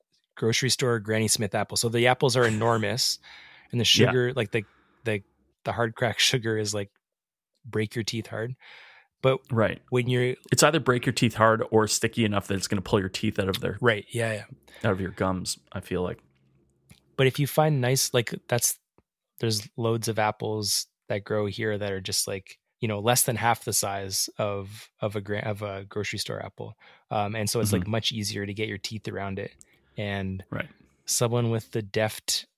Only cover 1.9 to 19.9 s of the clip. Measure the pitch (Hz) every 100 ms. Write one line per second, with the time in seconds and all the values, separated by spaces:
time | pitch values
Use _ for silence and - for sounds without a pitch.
1.9 | 117 120 127 139 120 120 110 117 117 104
2.9 | 120 - - - - - - - 120 110
3.9 | - 120 127 123 123 104 117 101 _ _
4.9 | _ 113 104 - _ _ _ - 104 117
5.9 | - 120 104 - 135 113 110 104 104 101
6.9 | _ _ _ _ _ _ _ 123 107 110
7.9 | 120 107 117 - 110 113 131 - - -
8.9 | - _ _ 131 131 - 113 101 90 -
9.9 | 123 120 123 123 127 - 135 151 160 127
10.9 | 123 131 113 120 - 113 113 117 110 107
11.9 | - 113 - 107 101 - 98 - 101 -
12.9 | 110 95 - 107 104 95 92 - 98 120
13.9 | 107 - 117 113 107 - - _ - 110
14.9 | 95 90 - 95 92 - - _ 98 -
15.9 | 90 90 85 _ _ _ _ _ _ _
16.9 | - _ - 131 - 139 - 156 143 123
17.9 | 131 - 123 113 - - 120 - - _
18.9 | _ _ _ _ - 117 107 - - 113